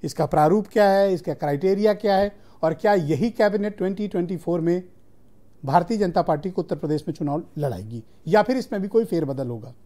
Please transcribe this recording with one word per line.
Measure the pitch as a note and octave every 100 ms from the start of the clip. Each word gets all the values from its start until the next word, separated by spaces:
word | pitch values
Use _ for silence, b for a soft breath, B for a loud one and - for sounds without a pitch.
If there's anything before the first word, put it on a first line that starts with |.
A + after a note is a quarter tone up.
इसका | D#3+ - D3+
प्रारूप | D#3 D3+ G3+ G3+
क्या | A3+ G3+
है, | G3 G3
इसका | F#3 -
क्राइटेरिया | D3 D3+ C#3+ F#3 G3 G#3+
क्या | G#3 G#3+ F#3+
है | G3+ - b b
और | D#3+
क्या | D#3+ G#3+
यही | G3+ D3 D3 A3+
कैबिनेट | - G#3 G3+ G#3 G3+
ट्वेंटी | F#3 G3 G#3
ट्वेंटी | F#3 F3 F3+
फ़ोर | - E3+
में | E3 F3+ F3+ - - - - - - -
भारतीय | C3+ D#3 F3 A3+
जनता | G3 E3+
पार्टी | E3 D#3 F#3
को | F#3
उत्तर | F3 D#3+
प्रदेश | D#3 D3+ D3+
में |
चुनाव | D3+ D3 D3 E3+ -
लड़ाएगी | C#3+ G2 G#2+ A#2 - b -
या | G3+
फिर | G#3+ C4
इसमें | - G#3
भी | G3
कोई | A3+
फेरबदल | A3+ E3+ D3+ C3+ B2+
होगा। | A#2 A#2 B2